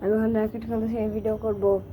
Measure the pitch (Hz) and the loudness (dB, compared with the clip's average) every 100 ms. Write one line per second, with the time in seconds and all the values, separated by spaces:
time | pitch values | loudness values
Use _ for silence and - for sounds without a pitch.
0 | 190 220 220 220 214 226 226 226 220 226 | 0 2 2 2 0 -4 -4 -2 -2 -2
1 | 214 214 214 214 220 202 196 196 196 | -2 -2 -2 0 -2 2 2 2 0